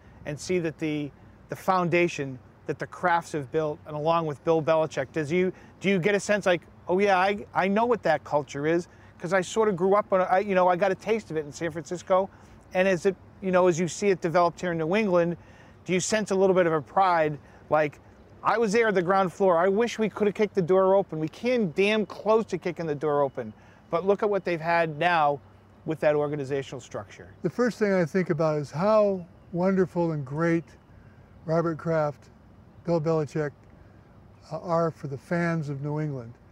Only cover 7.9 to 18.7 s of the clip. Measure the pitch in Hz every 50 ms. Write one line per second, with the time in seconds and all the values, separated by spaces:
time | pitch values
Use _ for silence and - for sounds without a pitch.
7.9 | 240 208 - 170 156 143 - - 147 147 135 - - 139 147 156 170 175 175 -
8.9 | - - - - - - - 165 190 190 180 - - 220 220 214 196 151 185 196
9.9 | 196 208 208 - 196 185 180 160 180 190 208 208 190 185 180 180 180 170 202 190
10.9 | 190 - - 190 220 226 - - 156 160 147 147 131 - 165 170 147 170 147 -
11.9 | 180 170 - - 190 185 196 190 - - - - - - - - - 185 185 196
12.9 | 190 170 - 196 185 - - - - - - 190 185 180 180 180 170 147 180 156
13.9 | - - 208 202 190 - - 175 151 180 175 170 165 - - 185 170 165 160 156
14.9 | 185 214 226 202 175 175 170 170 170 - - - - - - - - - - -
15.9 | 180 185 - - 214 220 208 - 196 190 196 190 185 185 180 165 160 156 135 -
16.9 | - 190 196 185 175 165 156 151 151 139 - - - - - - 147 156 156 147
17.9 | - - - - - - - - - - - - 196 226 233 208